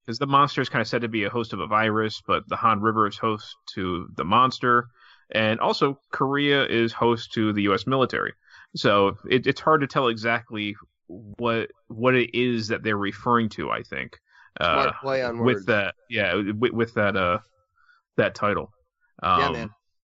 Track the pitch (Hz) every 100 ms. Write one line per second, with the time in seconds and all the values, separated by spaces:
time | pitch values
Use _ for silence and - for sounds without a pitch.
0 | - 113 139 139 143 - 127 127 113 123
1 | 117 110 101 120 110 101 104 107 110 107
2 | 107 - - 82 - 92 117 104 110 110
3 | 101 104 113 107 - - - 104 92 85
4 | - - 80 113 127 - 127 120 120 _
5 | - _ _ 110 110 113 165 214 139 139
6 | _ - 135 139 143 139 - 113 113 -
7 | 117 117 - 117 107 104 101 95 127 135
8 | 120 - - - _ - - 165 120 101
9 | 98 98 - 127 127 - 156 156 139 147
10 | 123 113 113 117 117 110 104 107 - _
11 | - 90 104 98 120 113 - _ _ 110
12 | 127 127 - 120 123 117 110 107 110 104
13 | 98 - 123 117 110 - 67 55 - 67
14 | 65 - _ _ _ - 85 78 139 -
15 | 135 135 123 117 120 101 95 104 95 -
16 | _ 113 95 95 101 107 120 113 117 117
17 | 101 98 90 87 - _ _ _ _ _
18 | _ - 101 - 104 85 69 _ _ _
19 | _ _ 85 87 85 78 107 - _ _